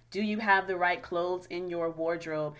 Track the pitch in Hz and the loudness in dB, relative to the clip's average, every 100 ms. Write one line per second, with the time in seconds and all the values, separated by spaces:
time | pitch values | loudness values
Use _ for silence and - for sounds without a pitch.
0 | _ 190 214 214 214 190 185 180 175 170 | _ -2 0 0 4 4 4 0 2 0
1 | - 175 180 180 - 175 180 170 165 160 | -2 -2 0 -2 -4 -6 -4 -2 -2 0
2 | 165 170 160 156 151 | -2 -2 -4 -4 -4